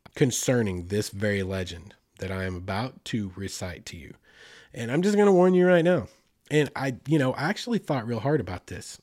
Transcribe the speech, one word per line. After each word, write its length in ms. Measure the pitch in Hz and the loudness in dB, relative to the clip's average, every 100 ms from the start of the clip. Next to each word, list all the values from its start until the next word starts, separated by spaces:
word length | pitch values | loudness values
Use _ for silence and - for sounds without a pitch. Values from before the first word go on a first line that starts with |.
| - | -16
concerning 760 | - 139 - - 123 107 90 87 | 0 0 2 0 0 0 -4 -4
this 200 | 101 104 | -4 -4
very 340 | 98 104 101 | -4 -2 -2
legend 520 | 95 95 90 85 98 _ _ - | -2 -4 -6 -10 -16 _ _ -12
that 120 | 95 | -8
I 140 | 95 | -6
am 120 | 92 90 | -6 -6
about 460 | 95 98 127 - - | -6 -6 -6 -10 -6
to 260 | 113 98 | -4 -4
recite 520 | 92 95 - 92 71 - | -8 -10 -8 -10 -12 -16
to 100 | 87 | -16
you. 160 | 69 - _ _ - - _ | -18 -20 _ _ -20 -20 _
And 180 | - 117 | -10 -4
I'm 80 | 143 | 0
just 160 | 196 208 | 2 4
gonna 160 | 202 | 6
warn 220 | 180 185 | 8 6
you 120 | 180 180 | 6 6
right 180 | 175 | 6
now. 240 | 170 170 92 _ _ _ - | 4 2 -2 _ _ _ -2
And 180 | 151 139 - | 0 0 -2
I, 200 | 135 120 135 | -6 -6 0
you 120 | 156 | 2
know, 140 | 131 | 2
I 120 | 123 | 0
actually 340 | 151 214 - 226 | -2 -4 -4 -4
thought 280 | - 139 110 | -2 -2 -2
real 140 | 113 | -4
hard 220 | 135 151 | 0 0
about 240 | 92 85 - | -2 -8 -10
this. 340 | - - - | -14 -14 -20